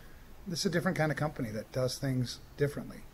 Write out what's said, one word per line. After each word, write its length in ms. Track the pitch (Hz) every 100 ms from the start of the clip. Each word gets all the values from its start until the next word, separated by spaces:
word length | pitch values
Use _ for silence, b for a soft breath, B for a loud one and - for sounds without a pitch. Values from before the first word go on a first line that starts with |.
| B B B - -
this 120 | 170
is 60 | 196
a 20 |
different 280 | 165 185 156
kind 140 | 156
of 60 | 139
company 320 | 147 - 117
that 220 | 107 104
does 240 | 131 127 -
things 420 | 139 127 120 - - -
differently, 440 | 143 - 131 - -